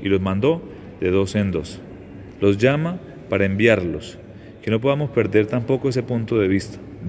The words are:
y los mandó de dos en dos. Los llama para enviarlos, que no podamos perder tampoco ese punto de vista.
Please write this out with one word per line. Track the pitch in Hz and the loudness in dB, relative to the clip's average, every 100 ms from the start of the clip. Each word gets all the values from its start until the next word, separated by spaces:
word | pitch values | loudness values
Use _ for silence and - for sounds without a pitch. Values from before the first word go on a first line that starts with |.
y | 98 | 0
los | 95 | 2
mandó | 95 98 135 165 - - - - | 2 2 2 0 -6 -16 -18 -4
de | 92 | 2
dos | 95 95 104 | 2 2 0
en | 98 | 0
dos. | 85 - - - - - - - - | -2 -6 -14 -16 -18 -16 -18 -18 2
Los | 101 101 | 2 6
llama | 123 147 165 180 - - - | 4 2 -2 -6 -12 -18 -4
para | 98 | 0
enviarlos, | 98 98 113 101 87 76 - - - - - - | 2 4 6 4 2 -6 -10 -16 -18 -20 -20 -10
que | 107 | -2
no | 110 | 0
podamos | 135 143 147 | 2 0 0
perder | 120 104 104 104 | 0 4 4 2
tampoco | 123 117 131 135 | -2 0 0 0
ese | 123 | -2
punto | 117 117 110 113 | -2 -4 0 2
de | 95 | 4
vista. | 98 - - - - | 2 -2 -14 -16 -10